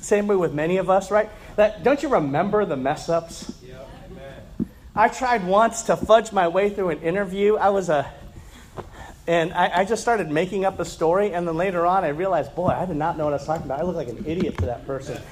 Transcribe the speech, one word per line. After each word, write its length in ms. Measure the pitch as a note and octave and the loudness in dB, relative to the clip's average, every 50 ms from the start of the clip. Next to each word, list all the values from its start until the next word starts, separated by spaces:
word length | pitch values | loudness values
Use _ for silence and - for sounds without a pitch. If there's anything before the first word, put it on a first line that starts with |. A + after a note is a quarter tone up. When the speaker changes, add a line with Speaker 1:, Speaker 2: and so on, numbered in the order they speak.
Speaker 1:
same 260 | - - G#3 G#3 G#3 | 0 2 2 2 4
way 100 | G#3 G3+ | 2 2
with 160 | F#3+ E3+ D3+ | 2 2 0
many 240 | C#3+ D3 D#3 E3+ F#3 | 0 0 0 2 0
of 140 | F#3+ F3+ F3+ | 0 2 4
us, 200 | F#3 G3 F#3+ - | 2 2 2 2
right? 200 | G3+ G#3 G#3+ - - - - - - | 2 2 2 0 -6 -14 -18 -4 2
That, 260 | - G#3 G#3+ - - | 2 4 4 2 0
don't 200 | D#3+ B3 C#4+ C#4+ | 2 2 2 2
you 80 | D#4+ C#4+ | 2 2
remember 540 | A#3+ F3+ D3+ C3+ C#3 D#3 F#3 G3+ G#3 G#3 G3+ | 2 2 2 2 0 0 0 2 2 2 2
the 100 | F3 D3 | 0 -2
mess 320 | C3 B2+ C3+ D3+ - - - | -2 -2 -2 -2 -2 -2 -2
ups? 440 | E3 E3 E3 - - - - - - - | -2 -2 -2 -4 -12 -14 -12 -14 -14 -14
Speaker 2:
Yeah. 140 | B2+ B2+ B2 - - - - - - - | -18 -18 -18 -18 -18 -18 -18 -18 -18 -16
Amen. 580 | - - - - - - - - - - - - - - - - - | -16 -16 -16 -16 -16 -16 -18 -14 -8 -8 -8 -8 -8 -16 -20 -6 2
Speaker 1:
I 140 | G3+ A3 B3 | 4 4 4
tried 380 | A#3+ - C4 B3 A#3+ G#3+ F3+ | 4 0 0 0 0 0 2
once 360 | F3+ G3 G#3 A3+ A3+ A3+ - | 4 4 4 4 4 2 -2
to 140 | - - F3 | 0 0 0
fudge 360 | D#3+ F#3 G3 A3 A#3 G#3 - | 0 6 6 6 6 6 2
my 160 | G3+ G3 F3 E3+ | 2 2 2 4
way 220 | E3+ F#3+ G#3 G#3 | 2 2 2 2
through 200 | G3+ G#3 F#3+ F3+ | 0 0 -2 -2
an 120 | D3+ D3+ | -2 -2
interview. 540 | E3 E3 F3+ G3+ G3+ F3+ F#3 G3 G3+ G#3 G#3+ | -2 -2 0 0 -2 -2 -2 2 2 2 4
I 140 | - F3 G3 | 4 4 2
was 180 | G3+ G3 F3+ E3+ | 2 2 2 2
a, 180 | D#3 C#3+ C3 - - - - - - - - - - - - - - - - - - - - - - - - E3+ | 0 0 0 -2 -10 -16 -18 -18 -18 -20 -20 -20 -20 -20 -20 -16 -16 -16 -16 -14 -18 -18 -18 -18 -20 -8 -2 2
and 240 | E3+ E3+ D#3+ F3+ | 2 2 2 2
I, 280 | D#3+ F3 F3+ G3 E3 F3 | 2 0 0 2 2 0
I 40 | G3 | 2
just 180 | G3 A3+ G#3 | 2 -2 0
started 280 | - A#3+ A#3 G#3 F3 D#3 | 2 0 0 2 0 0
making 340 | D3 D#3 F#3 F#3 G#3+ G3 F#3+ | 0 0 0 0 -2 -2 -2
up 160 | F#3+ F#3+ F3 | -2 -2 -2
a 40 | E3+ | -6
story, 500 | E3 - - E3 D#3+ F3 G3 G#3 G#3 E3+ | -6 -4 0 2 2 4 2 2 0 0
and 120 | F3 F3 | -2 -2
then 100 | E3+ D#3+ | -2 -2
later 300 | D#3+ F#3 G3+ F3+ F3 E3+ | -2 -2 -2 0 0 2
on 160 | F3 F#3 G3 | 2 2 2
I 60 | F3+ D3 | 0 0
realized, 460 | C#3+ D#3 F#3+ F#3+ F3+ D#3 C3 - - | -2 -2 -2 0 0 0 -2 -4 -6
boy, 120 | E3 F3+ - | -2 0 0
I 160 | B2+ B2+ F3+ | 0 0 -2
did 120 | F#3 D#3+ | -4 -2
not 200 | D3 D3+ E3+ E3 | -2 -2 -2 -2
know 80 | D#3 D3+ | -2 -2
what 100 | D3 C#3+ | -2 -2
I 20 | |
was 100 | C3+ - | -4 -2
talking 200 | D#3 D#3 E3 C#3 | -4 -4 -4 -4
about. 120 | C3+ C3 D3 | -6 -4 -4
I 40 | |
looked 160 | E3+ F#3 E3+ E3 | -4 -4 -4 -4
like 100 | C3+ A#2+ | -6 -8
an 160 | A2+ A2 - | -8 -8 -8
idiot 320 | D3+ E3 F#3 - - - - | -6 -4 -2 -2 -2 -2 -2
to 80 | - | -4
that 200 | B2 A#2 - - | -4 -4 -6 -8
person. 340 | - C3+ C3+ - - A#2+ - - - | -8 -8 -8 -8 -10 -12 -12 -14 -16